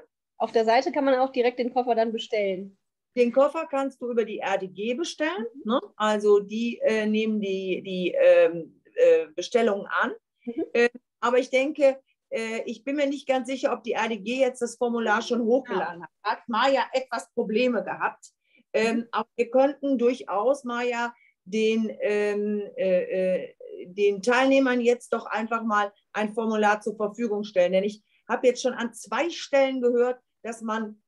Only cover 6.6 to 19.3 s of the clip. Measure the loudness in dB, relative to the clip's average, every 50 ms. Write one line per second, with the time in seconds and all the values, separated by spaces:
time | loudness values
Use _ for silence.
6.6 | -4 -4 -4 0 0 0 2 2 0 0 0 0 0 0 -2 -2 -2 -4 -4 -4
7.6 | -4 -4 -4 -4 -6 -6 -6 -4 -2 -2 0 4 6 6 8 8 6 4 2 -2
8.6 | -8 -12 -16 _ _ _ _ 4 6 6 6 4 2 -2 -8 -8 -6 -2 0 2
9.6 | 2 2 0 -2 -4 -4 -2 -2 -2 -2 -4 -8 _ _ _ _ _ -10 -6 -6
10.6 | -6 -2 0 0 0 0 0 -6 -14 _ _ _ -2 2 2 2 2 2 0 0
11.6 | 0 0 0 2 2 2 2 0 -6 _ _ _ _ _ -8 -6 -6 -6 -6 -6
12.6 | -8 -8 -10 -8 _ -6 -2 -2 -2 -2 -2 -4 -2 -2 -2 -2 -2 -4 -4 -2
13.6 | -2 -2 -2 -4 -4 -4 -2 -2 -2 -2 -4 -6 -4 -4 0 0 0 0 0 -4
14.6 | -6 -8 -4 -4 -4 -2 -2 -2 0 0 0 0 0 -2 -2 0 2 2 2 0
15.6 | 0 -2 -4 -4 -4 -4 -8 -12 -16 -18 _ _ -6 -4 -4 -4 -6 -4 -2 0
16.6 | 2 2 2 2 0 -2 -2 -4 -4 -4 -8 -10 -10 -6 _ -4 -4 -2 0 2
17.6 | 2 2 0 -2 -4 -6 -6 -6 -6 -6 -6 -10 -18 -20 _ _ _ _ _ _
18.6 | _ _ -2 0 0 0 0 -2 -4 -4 -6 -6 -6 -6